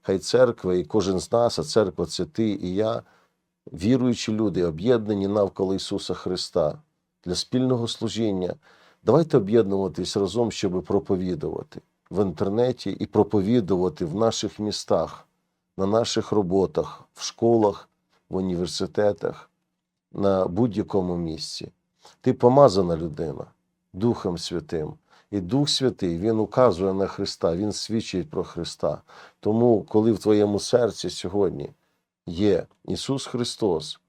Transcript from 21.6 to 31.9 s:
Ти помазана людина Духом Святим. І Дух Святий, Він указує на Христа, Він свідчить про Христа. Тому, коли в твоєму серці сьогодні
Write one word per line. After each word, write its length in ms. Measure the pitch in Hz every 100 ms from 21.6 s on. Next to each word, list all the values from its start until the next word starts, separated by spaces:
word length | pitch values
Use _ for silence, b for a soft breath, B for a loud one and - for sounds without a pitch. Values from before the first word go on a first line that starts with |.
| - _ _ _ b b
Ти 120 | -
помазана 640 | - 123 135 139 95 87 80
людина 480 | 82 76 78 67 - _ _ _ _
Духом 440 | 92 117 110 98 85
Святим. 560 | - 87 76 85 76 - b b b
І 80 | 101
Дух 300 | 87 131 147
Святий, 480 | - 131 - 90 85
Він 220 | 104 110
указує 540 | 104 - 127 87 95
на 140 | 95 95
Христа, 480 | - 98 - 95 85
Він 160 | 104
свідчить 580 | 92 - 110 - 92 80
про 140 | -
Христа. 580 | 80 - 78 - 80 78 _ B B B
Тому, 440 | 101 110 120 107
коли 280 | 78 107 113
в 80 | 101
твоєму 400 | 104 104 104 101
серці 500 | - 120 113 - 92
сьогодні 600 | - 92 101 92 73 73 _ _